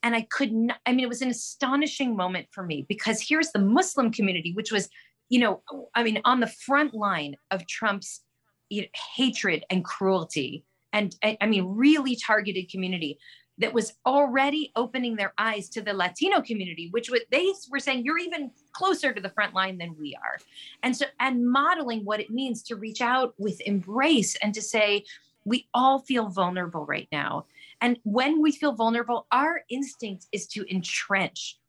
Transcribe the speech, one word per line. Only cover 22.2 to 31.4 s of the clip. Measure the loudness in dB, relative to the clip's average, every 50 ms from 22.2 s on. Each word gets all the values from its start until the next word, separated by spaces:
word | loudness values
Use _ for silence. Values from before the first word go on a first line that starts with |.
it | -2 -4
means | -4 -4 -2 -4 -4 -6 -6
to | -10 -10
reach | -8 -8 -10 -6 -2
out | 0 2 2 2 0 0 -2 _
with | -4 -4 -4 -4
embrace | -4 -2 -2 -2 -2 -2 -2 2 4 4 4 4 4 2 -2 -2 -2
and | -2 -2
to | -2
say, | -6 -2 0 2 4 4 2 0 -2 -6 -20 -20 _ _ _ _ _
"We | -2 -2 -2 -2 _ _
all | 4 4 6 4 4
feel | 2 0 0 0 0 0
vulnerable | 0 0 0 0 0 -2 -4 -4 -4 -6 -4
right | -4 -4 -4 -4 _ -6
now." | -4 -4 -2 -4 -6 -8 _ _ -20 -20 -20 -8 _
And | 2 2 2 2 _
when | 0 2 2 2 4 4 4
we | 4 4
feel | 4 4 0 0 0
vulnerable, | 2 2 2 2 2 0 0 -2 -4 0 _
our | 2 2 2 2 0 -2 -6 _
instinct | -6 -6 -6 -6 -6 _ -10 -10 -10 -10 -12 _ -8
is | -8 -6 -6
to | -8 -8 -6 -4
entrench | -4 -4 -4 -2 -4 -6 -2 0 0 0 0 -2 _ -8